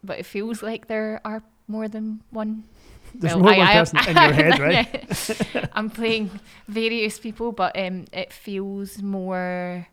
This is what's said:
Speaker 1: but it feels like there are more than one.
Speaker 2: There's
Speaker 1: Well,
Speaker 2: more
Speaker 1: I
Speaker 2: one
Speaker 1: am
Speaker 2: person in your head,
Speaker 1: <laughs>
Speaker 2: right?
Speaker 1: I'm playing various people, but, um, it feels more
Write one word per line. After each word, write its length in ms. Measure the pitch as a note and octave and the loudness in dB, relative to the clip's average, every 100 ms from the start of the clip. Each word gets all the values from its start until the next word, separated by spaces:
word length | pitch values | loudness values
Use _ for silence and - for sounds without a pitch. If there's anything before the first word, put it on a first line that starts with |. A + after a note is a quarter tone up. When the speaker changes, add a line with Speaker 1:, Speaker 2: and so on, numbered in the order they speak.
Speaker 1:
but 140 | G3 - | -10 -12
it 80 | - | -8
feels 380 | G3+ A3 A3+ | -8 -6 -8
like 240 | G#3+ A3+ - | -8 -10 -6
there 340 | A3 A3 A3 | -4 -4 -8
are 200 | G#3+ A3 A3 _ - | -10 -12 -14 _ -12
more 200 | G#3+ A3 | -8 -6
than 360 | G#3+ A3 A3 _ | -6 -8 -10 _
one. 320 | A3 G#3+ A3 G#3+ _ - - - | -8 -6 -8 -12 _ -20 -20 -20
Speaker 2:
There's 220 | B3+ E3+ E3+ | -4 0 6
Speaker 1:
Well, 80 | |
Speaker 2:
more 100 | F#3 | 8
Speaker 1:
I 40 | F#3+ | 8
Speaker 2:
one 80 | F#3 | 8
Speaker 1:
am 180 | G#3 E3 | 6 6
Speaker 2:
person 240 | - G3 | 2 4
in 60 | E3 | 6
your 180 | D#4+ | 6
head, 260 | C#3+ D#3 D#3+ | 6 4 4
Speaker 1:
<laughs> 0 | |
Speaker 2:
right? 1080 | C#3+ F#3 B3 - - G3 - A3 G#3 - - | 4 2 0 -6 -8 -8 -6 -4 -4 -4 -6
Speaker 1:
I'm 180 | - G#3+ | -6 -8
playing 400 | A3 A3+ A3 G#3+ G3 - - - | -4 -2 -2 -4 -10 -20 -20 -10
various 520 | G#3 A3+ A#3 G#3+ - | -4 -2 0 -4 -4
people, 320 | A3+ G#3+ A#3 | -12 -6 -6
but, 260 | G3+ F#3 - | -2 -2 -2
um, 280 | F#3 F#3 - | -6 -6 -10
it 220 | - - | -10 -10
feels 680 | - - G3 G3 G3 G3 G3+ | -12 -10 -8 -6 -8 -10 -8
more 840 | G3 G3 F#3 F#3 F3+ F3+ F3+ F3+ F3 | -6 -6 -4 -4 -4 -6 -6 -8 -12